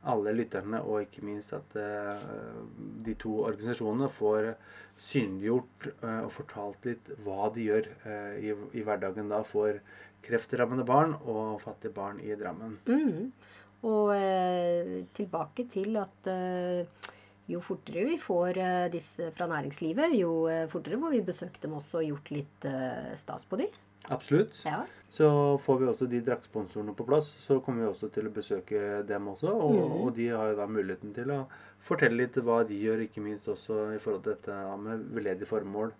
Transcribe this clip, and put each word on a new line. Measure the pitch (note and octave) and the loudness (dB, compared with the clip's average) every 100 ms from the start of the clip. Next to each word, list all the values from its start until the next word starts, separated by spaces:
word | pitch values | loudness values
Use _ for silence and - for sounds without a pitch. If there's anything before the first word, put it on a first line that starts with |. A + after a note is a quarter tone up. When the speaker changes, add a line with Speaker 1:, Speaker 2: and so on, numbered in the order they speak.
Speaker 1:
alle | D#3 A#2 G#2 | 0 0 2
lytterne, | A2+ A2+ G2 G2 A2+ | 0 0 -4 -4 -4
og | - G#2+ | -2 -2
ikke | G#2 - | -2 -8
minst | G#2 G#2 G#2 | -8 -8 -8
at, | G#2 G2+ G#2+ | -10 -8 -6
eh, | G#2 G#2 G2+ G2+ G#2 - A2+ A2+ A2+ A2+ - A2 | -4 -4 -4 -6 -8 -10 -10 -12 -12 -12 -12 -8
de | A2+ | -6
to | A2 A2 G#2+ | -6 -2 0
organisasjonene | G#2+ G#2 A2 A#2 A2 A2+ C#3 | 0 -2 -4 -2 0 0 0
får | - G#2+ G#2+ A2 A2+ - - - - | 2 2 4 2 -4 -14 -20 -20 -20
synliggjort, | - C#3+ G#2+ F#2+ G#2 B2 - - B2 - | -2 0 2 -2 2 2 0 -12 -12 -8
eh, | A#2 A2+ A2 | -6 -4 -6
og | |
fortalt | - - G#2+ G2+ G2 B2 | -8 -12 -8 -8 -6 -6
litt | A#2 - - | -6 -8 -10
hva | G#2 G2 G#2+ | -6 0 0
de | A2+ A2 | 0 2
gjør, | G#2+ G#2+ - A2 | 4 2 -8 -10
eh, | G#2 G#2 G#2 G#2+ | -8 -6 -6 -4
i, | G#2 G#2 A#2+ | -4 -4 -6
i | |
hverdagen | G#2+ G#2 G2 F#2+ G#2 | -2 0 0 -4 -2
da | G#2 | 0
for | G#2+ G#2+ G#2+ G#2 - - - - | 0 2 2 2 -6 -20 -20 -20
kreftrammede | - A#2 - A#2+ A#2+ B2+ A#2+ | -2 -2 0 0 2 2 4
barn | C3+ D#3+ D3 | 6 6 0
og | B2 A2 A2 G#2+ | -4 -2 -2 -6
fattige | - - A2 | -8 -10 -10
barn | G2 G2 G2+ | -6 -8 -6
i | G#2+ | -6
Drammen. | G#2 F#2+ E2+ A2+ G#2 - | -4 -4 -6 -10 -8 2
Speaker 2:
Mhm. | C4 D4+ D#3+ B3 - - - - _ | 4 4 0 -4 -8 -20 -20 -20 _
Og, | A3+ G#3+ G#3 G3+ | 0 4 4 4
eh, | F#3+ F#3+ F3+ F3+ F3 F3 F3+ F#3 F3+ | 4 4 4 2 2 2 0 -4 -8
tilbake | - G3+ E3 D3+ - B3 | -6 -4 -2 -4 -4 -4
til | G3+ G3 A3 | -2 0 0
at, | F#3+ - F#3+ | -2 -6 -4
eh, | F#3 F#3 F3+ F3+ F3+ F3 - - - - - - | -2 -2 -2 0 0 -2 -8 -16 -16 -20 -20 -8
jo | E3+ | -6
fortere | F3 F#3+ - E3 A3+ | -4 -8 -6 -2 0
vi | E4 | 0
får, | - F3+ F3 F3+ | 0 2 2 2
eh, | F#3 F3+ F3+ | 2 2 0
disse | E3+ - - E3+ D#3 | -2 -8 -6 -6 -2
fra | F3 | -2
næringslivet, | D#3 C#3+ C#3+ D#3+ F#3 D#4+ C4 | -2 -4 -4 -2 2 4 4
jo, | F3 E3 D#3+ | 4 4 2
eh, | E3 D#3+ | 2 0
fortere | E3+ D3 G#3+ | -4 -4 -2
får | D#4+ | 2
vi | C4 | 2
besøkt | F#3 E3+ F3 - | 0 -4 -8 -8
dem | D#3 | -8
også | D3+ D3 E3+ | -8 -4 -2
og | D#3 | -2
gjort | C#3+ - | -4 -4
litt, | D3 D3 - C#3+ | -6 -6 -8 -4
eh, | C3 C3 B2 B2+ - | -2 -4 -4 -8 -10
stas | - - - | -8 -10 -6
på | F#3+ | -2
de. | G4 - - _ - | -2 -6 -20 _ -6
Speaker 1:
Absolutt. | B2 - D3 A3 - D#3+ | -6 2 4 4 -2 -4
Speaker 2:
Ja. | D#3 - - - | -4 -6 -12 -20
Speaker 1:
Så | - D3+ D3 C#3+ C#3 | 6 8 8 6 4
får | C#3 C3 | 4 4
vi | B2+ | 4
også | A2+ B2+ | 2 0
de | A#2+ | 0
draktsponsorene | A#2+ A#2+ - A2 F#2+ A2 G#2 G2+ | 0 -2 -2 -6 -6 -6 -6 -6
på | A#2 | 4
plass, | D3 D3+ - - | 4 4 -10 2
så | C3+ | 2
kommer | C3 A#2+ A2+ | 4 0 0
vi | |
også | F#2+ G#2+ | -2 -4
til | - G#2+ | -2 -4
å | |
besøke | G#2 G2+ G2 - G#2+ G2+ G#2 G#2 | -4 -2 -4 0 -2 0 -2 -2
dem | G2+ G2+ | -2 -2
også, | F#2+ D#3+ | -2 0
og, | A3 D#3 | 2 6
Speaker 2:
Mhm. | G2+ D#3 D#3+ B2 | 6 4 2 0
Speaker 1:
og | A2+ | 0
de | A#2 | 0
har | A2+ A2 | 2 2
jo | G#2 | 0
da | G#2 | 0
muligheten | G#2+ G2 F#2+ G#2+ | 0 0 -2 -6
til | G#2+ B2 | -6 -2
å | C#3+ C3 - - - - | -2 -4 -12 -20 -20 -4
fortelle | - C3 A#2 | 4 4 6
litt | B2 C3+ | 2 2
hva | A#2 A#2 A2 | 4 4 4
de | G2+ | 2
gjør, | G#2+ A2+ A2+ | 2 2 0
ikke | - | -4
minst | G#2 G#2 - | -6 -6 -4
også | G2+ - G#2+ G#2+ G#2+ | -6 -2 -2 -2 -2
i | |
forhold | A2+ G2+ | -2 -2
til | G#2+ | -2
dette | G#2 - G2+ G2 G2+ | -4 -4 -6 -6 -6
med | G#2+ A2+ - | -6 -6 -4
veldedig | A2+ G2+ F#2 G#2 | -4 -2 -2 0
formål. | A2 G2 G2+ A2+ A2+ | -2 -2 -2 -4 -4